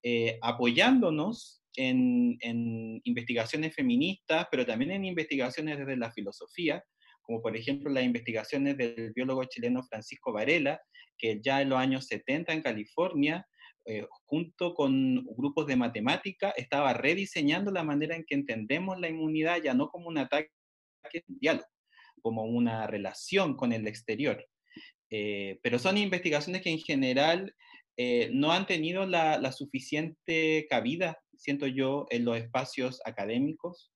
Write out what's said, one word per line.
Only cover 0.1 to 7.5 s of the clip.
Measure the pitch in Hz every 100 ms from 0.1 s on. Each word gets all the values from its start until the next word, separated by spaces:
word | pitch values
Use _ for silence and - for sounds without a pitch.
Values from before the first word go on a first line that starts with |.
| 117 117 113
apoyándonos | 117 120 120 120 220 262 190 156 175 233 - - _ -
en, | 131 127 127 123 123 120
en | 117 117 117 113 113 113
investigaciones | - 120 117 117 113 156 160
feministas, | 160 131 120 165 196 _ 160 175
pero | 135
también | 123 113 143
en | 196
investigaciones | 190 175 156 139 127 127 156 147
desde | 139 131
la | 113
filosofía, | - 98 - - - 165 170 - _ _ _ -
como | 113
por | 113